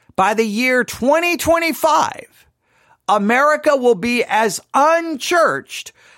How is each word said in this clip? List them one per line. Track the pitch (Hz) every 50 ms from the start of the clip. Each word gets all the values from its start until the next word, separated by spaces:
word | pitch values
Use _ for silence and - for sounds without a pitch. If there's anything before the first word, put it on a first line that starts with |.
| _ _ _
By | - 190 202 220
the | 214 226
year | 214 202 226 254 254 254 254 240
twenty | - - - 226 262 302 330 349 349 349
twenty-five, | - - 302 339 339 330 330 240 - - 311 302 320 - - - - - - _ _ _ _ _ _ _ _ _ _ _ _ _ _ _
America | - 202 214 202 208 240 262 285 302 302 294 - 302 285
will | 269 247 240 226
be | 175 196 240 240 233 -
as | - - 214 226 208 165 - - _ -
unchurched | 254 285 320 330 339 330 330 311 240 - - 349 339 311 208 139 135 - - - - - - - _ _ _ _